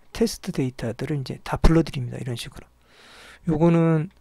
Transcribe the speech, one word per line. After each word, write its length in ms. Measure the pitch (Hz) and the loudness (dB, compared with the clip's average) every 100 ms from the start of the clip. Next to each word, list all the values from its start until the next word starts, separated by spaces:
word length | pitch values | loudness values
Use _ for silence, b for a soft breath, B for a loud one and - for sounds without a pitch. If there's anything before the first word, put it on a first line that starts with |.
| - | -16
테스트 400 | - 226 - - | -2 -2 -2 -8
데이터들을 680 | 165 131 - 120 104 - 151 | -4 -4 -4 -8 -6 -4 -6
이제 200 | 127 - | -6 -10
다 140 | - - | -6 4
불러드립니다. 600 | - 165 156 139 120 123 | 6 6 2 -4 -8 -8
이런 180 | 123 117 | -8 -8
식으로. 280 | - - - _ B B B B B B - | -10 -14 -20 _ B B B B B B -4
요거는 600 | 151 170 170 165 160 156 - | 2 4 6 4 2 -2 -10